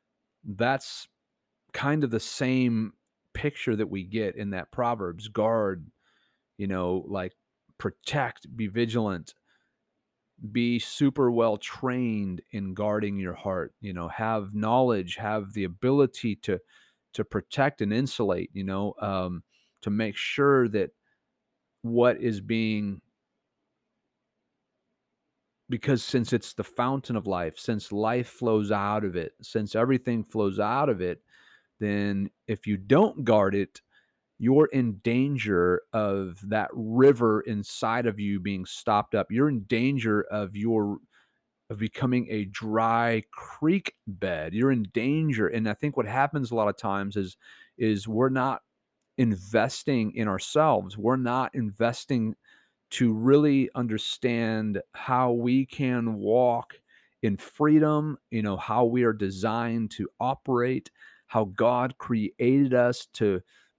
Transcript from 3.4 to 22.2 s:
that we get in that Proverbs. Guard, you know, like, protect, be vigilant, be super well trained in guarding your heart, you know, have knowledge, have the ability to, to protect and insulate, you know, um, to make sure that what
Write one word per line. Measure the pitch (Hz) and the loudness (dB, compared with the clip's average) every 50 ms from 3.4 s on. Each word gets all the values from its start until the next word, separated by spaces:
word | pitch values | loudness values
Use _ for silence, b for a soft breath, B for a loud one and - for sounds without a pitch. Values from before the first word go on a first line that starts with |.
| - 147 - - - 135 113 | -6 -6 -6 -4 -2 -2 0
that | 104 107 - | 0 -2 -4
we | 92 98 90 | -4 -8 -8
get | 95 104 113 110 98 85 | -6 -4 -4 -4 -4 -4
in | 98 107 101 | -6 -6 -6
that | 98 92 82 - | -6 -8 -8 -8
Proverbs. | - 127 120 117 120 107 98 87 85 90 107 110 | -4 -2 -2 -2 -2 -4 -6 -8 -8 -10 -12 -8
Guard, | 104 117 107 113 117 113 107 98 95 87 76 - _ _ _ _ _ _ _ _ _ _ _ _ _ | -2 0 0 2 2 2 0 0 -2 -6 -10 -16 _ _ _ _ _ _ _ _ _ _ _ _ _
you | - 101 | -8 -6
know, | 98 95 92 90 90 92 92 - | -4 -2 -2 0 0 -2 -2 -4
like, | - 101 95 90 92 _ _ _ _ _ _ _ _ _ | -6 -8 -8 -8 -8 _ _ _ _ _ _ _ _ _
protect, | - - 104 - _ - - - 147 127 120 - - - - 123 | -8 -8 -8 -8 _ -10 -4 -2 -2 -2 -4 -6 -12 -18 -16 -10
be | 113 110 | -8 -6
vigilant, | 101 95 117 120 113 110 120 110 104 95 87 76 - - _ _ _ _ _ _ _ _ _ _ _ _ _ _ _ _ _ _ _ _ - 110 107 | -4 -2 -2 -2 0 0 -2 -2 -2 -4 -6 -8 -14 -20 _ _ _ _ _ _ _ _ _ _ _ _ _ _ _ _ _ _ _ _ -16 -12 -4
be | 104 120 120 120 120 117 | -2 0 0 0 0 -2
super | - - - - 147 139 131 147 135 120 | -4 -6 -2 0 0 0 2 2 0 2
well | 120 117 113 113 107 | 2 2 2 2 0
trained | 101 - - - - - 127 123 127 123 117 110 107 101 95 90 85 - - | -2 -6 -12 -10 -6 -4 -4 -2 -2 -2 -2 -2 -2 -4 -4 -6 -8 -10 -10
in | - 107 98 95 92 | -10 -8 -8 -8 -6
guarding | 98 104 104 104 107 107 101 101 | -4 -2 -2 -2 -2 -2 -4 -4
your | 98 95 90 85 | -4 -6 -6 -8
heart, | - - 101 95 90 76 - _ - | -6 -6 -4 -4 -4 -4 -6 _ -14
you | - 101 90 | -12 -10 -8
know, | 87 85 | -8 -8
have | 85 - - 110 110 113 107 101 95 104 | -8 -6 -4 -4 -2 -2 -4 -4 -6 -6
knowledge, | 104 107 110 117 127 131 123 113 98 92 87 87 | -4 0 2 2 4 4 4 2 0 -2 -4 -8
have | - 113 104 107 107 101 98 104 | -6 -6 -4 -4 -4 -6 -6 -6
the | 107 95 | -4 -4
ability | 90 87 - - 127 139 143 139 127 - - - 113 101 | -4 -4 -2 0 2 4 4 4 2 0 -4 -6 -6 -6
to, | - - - 95 90 b b b b b b b b b b - | -4 -2 -4 -4 -4 b b b b b b b b b b -6
to | - 107 | -6 -6
protect | - - 101 - - - - 135 143 - - | -4 -4 -6 -6 -4 -2 0 0 0 0 -2
and | 113 101 104 | -2 -2 0
insulate, | 120 139 135 - - 113 98 90 87 90 - - | 0 -2 -2 -2 -2 0 0 0 -2 -4 -8 -8
you | 98 95 | -8 -6
know, | 95 95 98 101 101 - - | -4 -4 -4 -4 -4 -6 -6
um, | 107 101 98 95 92 90 90 85 - _ _ _ _ _ _ - | -6 -4 -2 -2 -4 -4 -6 -10 -12 _ _ _ _ _ _ -8
to | - 110 | -4 -2
make | 101 107 113 107 98 | -2 0 -2 -2 -4
sure | - - - - - 139 143 139 131 123 | -6 -6 -6 0 2 4 6 6 6 4
that | 113 104 104 92 76 _ _ _ _ _ _ _ _ _ _ _ _ _ _ _ _ _ _ - | 2 2 0 -2 -2 _ _ _ _ _ _ _ _ _ _ _ _ _ _ _ _ _ _ -6
what | 117 117 120 120 123 117 - | 0 4 4 4 4 4 2